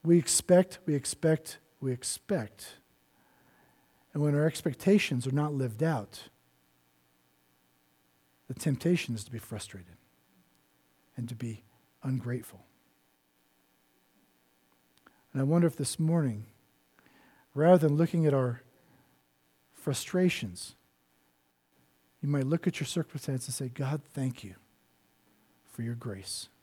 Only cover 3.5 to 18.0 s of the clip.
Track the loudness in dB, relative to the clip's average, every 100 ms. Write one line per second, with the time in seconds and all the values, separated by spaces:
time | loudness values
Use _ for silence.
3.5 | _ _ _ _ _ _ 0 2 2 2
4.5 | 0 -6 0 4 6 4 -2 0 0 0
5.5 | -2 -4 -2 -2 -2 -6 -16 -20 _ _
6.5 | _ _ _ _ _ _ _ _ _ _
7.5 | _ _ _ _ _ _ _ _ _ _
8.5 | -6 -2 0 2 0 0 -8 -8 -14 -10
9.5 | -12 -12 -18 -20 -20 _ _ _ _ _
10.5 | _ _ _ _ _ _ -12 -10 -8 -10
11.5 | -10 _ _ _ _ -4 -4 -4 -6 -8
12.5 | -20 -20 _ _ _ _ _ _ _ _
13.5 | _ _ _ _ _ _ _ _ _ _
14.5 | _ _ _ _ _ -20 _ _ -2 2
15.5 | 4 2 0 -6 -2 0 2 0 -4 -12
16.5 | _ _ _ _ _ _ _ _ _ _
17.5 | 2 6 8 6 4